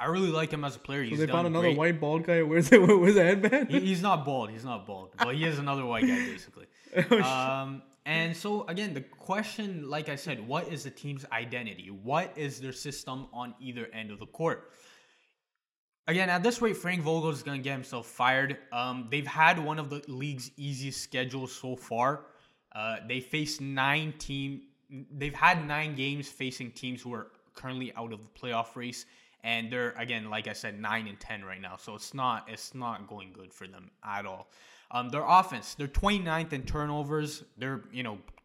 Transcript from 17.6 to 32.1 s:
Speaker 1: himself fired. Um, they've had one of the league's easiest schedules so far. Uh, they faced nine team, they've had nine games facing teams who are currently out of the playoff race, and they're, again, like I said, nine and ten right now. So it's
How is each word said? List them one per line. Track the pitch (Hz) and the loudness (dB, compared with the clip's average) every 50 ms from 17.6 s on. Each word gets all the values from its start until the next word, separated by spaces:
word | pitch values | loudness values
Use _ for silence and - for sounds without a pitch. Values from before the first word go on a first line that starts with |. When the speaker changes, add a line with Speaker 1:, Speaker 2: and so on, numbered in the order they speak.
| 127 135 139 | -4 -4 -4
Speaker 1:
himself | 131 127 - - 120 117 | -6 -6 -8 -8 -8 -8
fired. | - - - 123 123 131 135 135 135 139 - - - - | -8 -2 2 4 4 4 4 4 0 -2 -6 -10 -8 -4
Um, | 120 123 127 127 127 123 113 | -4 -2 -2 -4 -6 -6 -4
they've | 135 147 143 | -2 -2 -2
had | 127 - 156 160 165 185 175 | -2 2 6 8 8 6 6
one | 151 147 151 156 | 2 -2 -2 -4
of | 151 143 | -4 -4
the | 143 147 143 | -6 -8 -8
league's | - 135 127 139 147 143 127 120 - - | -8 -8 -6 -6 -6 -6 -6 -10 -12 -12
easiest | - 143 143 139 127 135 139 127 - | -8 -8 -6 -6 -6 -6 -6 -6 -8
schedules | - - - 127 127 123 127 135 131 127 - | -8 -6 -4 -2 -2 -2 -4 -6 -6 -8 -10
so | - - 127 127 | -8 -8 -8 -8
far. | 120 - - 120 113 120 135 147 147 - - - _ _ _ _ _ _ _ - | -8 -8 -4 0 2 2 2 2 0 -4 -14 -20 _ _ _ _ _ _ _ -10
Uh, | 110 107 110 113 104 107 110 | -6 -4 -4 -4 -6 -6 -6
they | 123 127 | -6 -6
faced | 123 - - 156 151 147 - - | -4 -4 -4 -2 -2 -2 -4 -6
nine | 135 139 135 135 131 139 143 151 156 156 143 - | -6 -4 0 0 2 2 2 2 0 -4 -6 -8
team, | - - 143 139 139 139 139 131 - - _ _ _ - 143 135 143 - 147 | -8 -6 -6 -4 -4 -6 -6 -10 -12 -16 _ _ _ -18 -16 -16 -16 -14 -10
they've | 143 143 147 135 | -8 -6 -6 0
had | - - 175 185 170 156 | 4 6 6 6 4 2
nine | 147 147 151 156 156 151 | -2 -2 -2 -2 -2 -2
games | 135 135 139 143 143 139 - | -2 -2 -2 -2 -4 -6 -8
facing | - - 135 131 127 - 131 117 - | -8 -6 -6 -6 -6 -6 -10 -12 -10
teams | - - 127 127 120 | -10 -8 -8 -8 -8
who | - 123 120 | -8 -10 -10
are | 110 104 - - _ _ _ - | -10 -10 -12 -18 _ _ _ -18
currently | - - 131 127 131 127 117 - | -12 -10 -8 -6 -6 -8 -8 -8
out | - 117 117 113 | -8 -10 -8 -10
of | 104 | -12
the | 110 - - - | -14 -16 -18 -10
playoff | - 123 117 113 117 - - | -6 -2 -2 -2 -2 -2 -6
race, | 127 120 123 123 - - - - - - _ _ _ - | -10 -8 -8 -8 -10 -12 -16 -20 -20 -20 _ _ _ -4
and | 113 117 113 113 110 127 | -2 -2 -2 -2 -4 -4
they're, | 123 120 117 113 | -2 -2 -2 -4
again, | - 117 117 120 113 107 107 | -6 -6 -6 -6 -6 -6 -6
like | 107 107 107 | -6 -6 -6
I | 110 104 | -6 -8
said, | - - 113 101 101 | -8 -8 -10 -8 -6
nine | 107 107 110 113 113 107 | -4 -4 -2 -2 -4 -6
and | 98 98 | -12 -14
ten | - - 113 104 98 | -12 -12 -10 -10 -10
right | 95 95 95 | -12 -12 -12
now. | 95 90 92 92 | -12 -12 -14 -14
So | - - 107 | -14 -12 -14
it's | 107 - - | -12 -12 -12